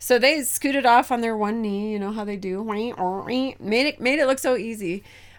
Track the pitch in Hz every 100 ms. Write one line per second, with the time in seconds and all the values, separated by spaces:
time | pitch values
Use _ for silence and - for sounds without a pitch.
0 | - 247 254 311 254 - 277 277 247 240
1 | 254 240 226 220 208 226 214 202 214 208
2 | 196 214 208 202 185 190 220 208 240 -
3 | 185 190 - 247 262 - 196 226 294 -
4 | 240 294 269 269 269 247 220 220 180 196
5 | - - -